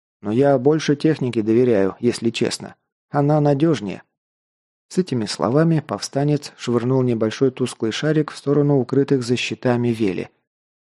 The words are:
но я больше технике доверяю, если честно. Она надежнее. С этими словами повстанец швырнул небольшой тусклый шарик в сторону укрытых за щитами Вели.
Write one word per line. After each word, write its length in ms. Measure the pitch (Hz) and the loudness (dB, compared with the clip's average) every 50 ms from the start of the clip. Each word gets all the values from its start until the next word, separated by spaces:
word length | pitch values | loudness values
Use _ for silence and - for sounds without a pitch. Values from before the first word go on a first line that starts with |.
| _ _ _ _ | _ _ _ _
но 100 | - 104 | -6 -2
я 260 | 107 123 139 143 139 127 | 0 2 4 4 4 4
больше 380 | 120 143 156 156 - - 147 | 4 2 2 2 0 0 -2
технике 460 | 143 - 156 151 - 139 123 117 117 | 2 2 0 0 0 -4 -2 -2 -2
доверяю, 540 | 104 110 110 120 127 123 113 98 98 95 - - | 0 2 2 4 4 4 4 2 2 0 -2 -2
если 300 | 117 120 107 - 113 117 | -2 -2 -2 0 -4 -4
честно. 460 | - - 117 - - - 101 95 - _ _ _ _ _ _ _ | -2 -2 -4 -4 -4 -8 -12 -16 -16 _ _ _ _ _ _ _
Она 300 | - 143 143 147 151 151 | -2 0 2 2 2 2
надежнее. 600 | 147 147 143 135 156 170 151 117 104 95 87 - - _ _ _ _ _ _ _ _ _ _ _ _ _ _ _ _ _ | 2 2 2 2 2 0 0 -2 -4 -8 -10 -12 -16 _ _ _ _ _ _ _ _ _ _ _ _ _ _ _ _ _
С 80 | - | -4
этими 300 | 180 180 - 127 120 107 | -4 -2 -2 -4 -4 -4
словами 540 | 98 - - 73 104 123 151 165 170 165 151 | -4 -4 -2 -2 0 2 2 2 2 2 0
повстанец 720 | - - 104 98 - - - 135 143 147 147 139 - - - | -2 -4 -8 -8 -8 -6 -4 -2 0 0 0 -2 -4 -10 -16
швырнул 460 | - - 123 120 120 113 127 131 131 | -10 -4 -2 -2 0 0 0 0 0
небольшой 480 | 127 123 117 110 110 110 - - 139 131 | 2 0 0 0 -2 -2 0 0 -2 -2
тусклый 420 | 123 - 131 117 - - 117 110 | 0 -2 -6 -6 -4 -4 -4 -4
шарик 380 | 104 - 147 151 151 156 147 - | -4 -2 -2 0 0 0 0 -2
в 60 | - | -8
сторону 420 | - - 139 143 147 143 143 143 135 | -8 -4 0 0 2 2 4 2 2
укрытых 440 | 120 - 127 135 139 - 143 131 | 2 2 2 0 2 2 2 0
за 140 | 120 113 123 | 2 0 -2
щитами 520 | 117 - - 110 - - 127 120 120 120 120 | -2 -2 -6 -8 -2 0 0 2 2 2 0
Вели. 420 | 117 110 113 95 90 92 95 - _ _ _ _ _ _ _ _ _ _ | 0 0 0 0 0 -4 -8 -10 _ _ _ _ _ _ _ _ _ _